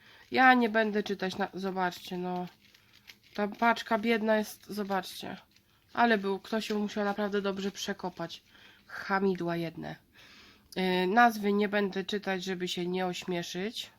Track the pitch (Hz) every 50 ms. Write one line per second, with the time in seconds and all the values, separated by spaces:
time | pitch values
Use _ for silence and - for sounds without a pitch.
0 | - - - - - - - 240 262 262 254 247 240 226 208 226 220 214 202 208
1 | 202 - 202 185 - 185 185 - 196 180 - 175 190 196 185 190 185 180 175 -
2 | - - 185 180 180 180 180 180 180 175 - _ _ _ _ - _ _ _ -
3 | _ - - _ _ - - - 208 202 208 - 233 233 226 - - - 226 220
4 | 208 233 233 226 214 220 220 214 214 - - - - - 196 208 208 196 196 190
5 | 185 - - - - 196 190 - - _ _ _ _ _ _ _ _ _ - -
6 | 240 240 226 208 190 196 196 190 - - - 220 214 - 220 208 208 202 - 214
7 | 208 202 202 - 208 208 196 208 196 196 196 196 190 202 - - - - 196 -
8 | - 185 - - 170 170 - - _ _ _ - - - - _ _ - - -
9 | - - 196 196 196 196 190 175 175 170 170 170 170 160 160 160 156 151 156 -
10 | _ _ _ - - - - - - - - _ _ - - - 185 185 180 180
11 | 185 180 196 233 240 240 220 214 202 202 202 202 208 202 202 208 208 196 185 190
12 | 190 - - 202 202 196 190 185 180 190 190 175 180 175 - 190 175 175 180 185
13 | 185 180 180 - - - 180 175 170 - - 180 185 220 247 - - - -